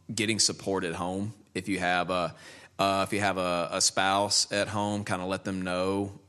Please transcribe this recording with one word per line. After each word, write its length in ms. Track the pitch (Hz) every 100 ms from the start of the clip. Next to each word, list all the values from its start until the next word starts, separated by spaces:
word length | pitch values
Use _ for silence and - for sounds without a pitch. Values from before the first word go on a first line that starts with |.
| -
getting 260 | 104 104 107
support 460 | - 87 - 95 90
at 80 | 80
home. 380 | 90 95 104 - -
If 140 | 95 98
you 120 | 90
have 300 | 90 90 87
a, 240 | 90 82 80 - - - -
uh, 260 | 98 98 95
if 60 |
you 60 | 101
have 180 | 101 92
a, 320 | 90 87 85
a 80 | 95
spouse 680 | - - 95 98 101 - -
at 160 | 101 98
home, 360 | 104 104 104 98
kinda 200 | 95 90
let 180 | 95
them 180 | 101 95
know 500 | 92 90 95 98 101 98